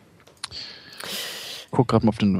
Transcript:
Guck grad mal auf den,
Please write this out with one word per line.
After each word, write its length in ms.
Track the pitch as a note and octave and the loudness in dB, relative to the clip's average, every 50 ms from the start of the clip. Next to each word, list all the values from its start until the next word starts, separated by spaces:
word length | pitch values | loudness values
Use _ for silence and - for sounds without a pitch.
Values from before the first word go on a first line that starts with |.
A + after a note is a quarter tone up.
| _ _ _ _ _ - - _ - - - - - - - - - - - - - - - - - - - - - - - - - - | _ _ _ _ _ -20 -20 _ -18 -16 -14 -16 -16 -16 -18 -20 -20 -20 -16 -14 -12 -10 -8 -8 -8 -10 -10 -12 -14 -14 -14 -16 -12 0
Guck 160 | - - B2 | 2 2 4
grad 160 | - A#2 A2 A2+ | 4 4 4 4
mal 60 | G#2+ | 4
auf 80 | G#2 | 2
den, 220 | - G#2+ G2+ F#2 | 4 2 2 2